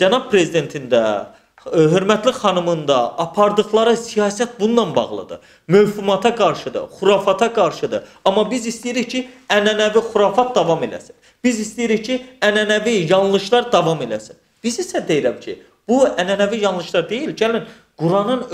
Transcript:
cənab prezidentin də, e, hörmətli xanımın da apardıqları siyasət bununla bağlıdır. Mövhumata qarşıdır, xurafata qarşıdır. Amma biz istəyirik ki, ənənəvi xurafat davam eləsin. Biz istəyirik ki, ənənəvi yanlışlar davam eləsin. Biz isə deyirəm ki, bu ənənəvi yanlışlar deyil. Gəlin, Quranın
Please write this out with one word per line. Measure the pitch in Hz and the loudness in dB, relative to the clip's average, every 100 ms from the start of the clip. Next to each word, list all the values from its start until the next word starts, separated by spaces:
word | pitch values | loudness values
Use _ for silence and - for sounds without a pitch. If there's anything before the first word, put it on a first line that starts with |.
cənab | 185 254 254 | 2 2 2
prezidentin | 202 160 165 143 151 127 | 2 2 0 -4 -6 0
də, | 120 110 104 101 - _ _ - | 2 2 0 -6 -16 _ _ -4
e, | 175 156 | 2 4
hörmətli | 180 190 214 233 | 4 2 0 0
xanımın | - 208 180 170 165 147 | 0 0 0 0 -2 0
da | 135 117 - | 0 0 -4
apardıqları | 165 - 208 208 214 214 226 226 | -4 2 2 2 0 2 2 0
siyasət | - - 208 208 233 - | -2 -2 -2 -2 -6 -2
bununla | 208 233 190 127 | 0 2 0 0
bağlıdır. | 104 104 90 85 - _ - | -2 -4 -10 -14 -18 _ 2
Mövhumata | 185 208 208 196 190 226 233 | 4 4 2 -2 0 0 2
qarşıdır, | 185 143 131 113 - - | 0 0 -6 -8 -10 -2
xurafata | 185 - - 190 226 | 2 2 2 0 0
qarşıdır. | 226 170 - 135 107 - - 185 | 2 0 0 -4 -6 -8 -4 0
Amma | 196 208 | 2 0
biz | 247 226 | -2 -6
istəyirik | - 240 240 240 | -8 -6 -6 -4
ki, | 254 254 - - | -6 -8 -10 -2
ənənəvi | 208 202 208 214 220 220 | 0 2 2 2 0 0
xurafat | 202 202 202 247 226 | 2 2 2 0 0
davam | 165 160 | 0 0
eləsin. | 120 87 - - _ _ | -4 -10 -16 -20 _ _
Biz | 247 214 | -2 -2
istəyirik | 214 - 233 214 | -4 -4 -2 -2
ki, | 220 254 - - | -2 -6 -6 -2
ənənəvi | 208 208 208 214 220 226 160 | 0 2 0 0 0 0 2
yanlışlar | 190 196 196 - 240 240 | 2 4 0 2 0 2
davam | 180 160 156 | 2 2 -2
eləsin. | 120 107 - - _ _ | -4 -8 -10 -20 _ _
Biz | 226 247 | -6 -6
isə | 359 339 190 | -4 -4 -2
deyirəm | 151 123 - | 0 0 -2
ki, | - 92 - _ - | -8 -14 -16 _ 0
bu | 254 262 | 2 4
ənənəvi | - 180 196 202 226 | 2 -2 0 0 0
yanlışlar | 202 185 165 185 165 | -2 -2 -4 -2 -2
deyil. | 220 285 160 | -4 -6 -2
Gəlin, | 220 233 - - _ - | -2 -2 -6 -16 _ -6
Quranın | 160 196 208 254 - | -2 0 0 -2 0